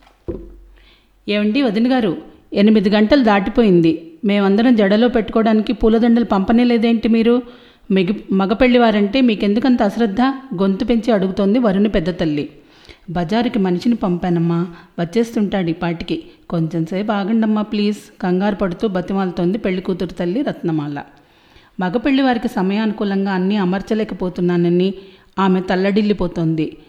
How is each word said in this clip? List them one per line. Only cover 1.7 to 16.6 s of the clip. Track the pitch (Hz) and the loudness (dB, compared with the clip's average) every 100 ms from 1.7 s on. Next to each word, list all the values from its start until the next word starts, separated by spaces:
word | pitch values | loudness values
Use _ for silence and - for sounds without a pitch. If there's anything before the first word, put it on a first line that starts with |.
| 196 247 | 0 0
గారు, | 254 214 - - - - | 0 0 -4 -10 -20 -6
ఎనిమిది | 202 208 220 190 | 2 4 4 4
గంటలు | 208 214 294 | 2 4 4
దాటిపోయింది. | 220 202 190 247 220 175 165 156 - - | 4 2 0 2 4 6 4 0 -6 -6
మేమందరం | 202 202 196 202 254 226 | -2 2 2 4 4 4
జడలో | 196 214 240 | 4 4 2
పెట్టుకోవడానికి | 240 - 226 220 220 208 | 2 0 0 2 2 0
పూలదండలు | 214 277 226 240 233 | 0 2 4 4 2
పంపనే | 233 202 190 233 | 2 0 2 2
లేదేంటి | 247 240 233 233 226 | 4 2 2 0 2
మీరు? | 226 226 240 247 - - _ - | 2 4 2 -2 -18 -20 _ -2
మిగి-, | 190 180 208 - | 0 0 -4 -2
మగ | 196 190 | -2 0
పెళ్లివారంటే | 202 254 240 233 208 202 269 | 2 4 4 4 2 0 2
మీకెందుకంత | 247 196 208 208 269 240 | 2 2 0 0 0 2
అశ్రద్ధ?" | 208 220 226 190 262 277 - | 0 0 -2 0 -2 -2 -8
గొంతు | 180 196 190 | -2 -2 0
పెంచి | 233 233 226 | 0 0 2
అడుగుతోంది | 208 190 185 196 240 | 0 0 0 0 2
వరుణి | 233 190 208 | 2 2 0
పెద్ద | 202 165 175 | 0 -2 -2
తల్లి. | 165 147 - - _ _ - - - | -2 -2 -6 -12 _ _ -20 -20 -8
"బజారుకి | 170 170 220 240 247 | -6 -2 -2 0 0
మనిషిని | 185 175 - | 0 0 0
పంపానమ్మా, | 233 196 175 180 170 170 170 180 170 - - | 0 0 -2 0 0 0 0 -4 -8 -14 -8
వచ్చేస్తుంటాడు | 170 226 226 233 202 196 170 | -4 -2 -2 -2 -2 -2 -2
ఈ | |
పాటికి. | 160 175 170 - 160 - - - | -4 -4 -6 -6 -8 -10 -20 -6
కొంచెంసేపు | 170 | -4